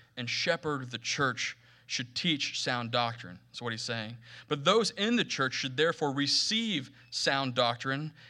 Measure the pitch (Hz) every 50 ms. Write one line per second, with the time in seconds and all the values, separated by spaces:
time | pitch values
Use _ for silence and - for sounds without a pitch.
0 | - _ _ 127 120 117 - - - 180 170 165 - 151 147 131 127 123 120 117
1 | - - - 151 139 127 117 - - - - - - - - - _ - - -
2 | 123 - - - - 175 151 135 - - - - - 139 123 120 120 113 123 123
3 | 120 117 117 117 - 87 90 - - _ - - 120 117 110 110 - 123 117 113
4 | 107 110 120 - - - - - - - 151 139 139 180 208 233 208 - - 202
5 | 202 233 240 220 165 - - - 135 127 - - 139 131 127 147 160 170 165 -
6 | 156 143 131 139 143 143 - - - - 220 226 226 220 185 143 113 - - -
7 | - - - - - 156 139 135 135 127 120 127 120 117 117 113 - 135 135 143
8 | 156 151 - - -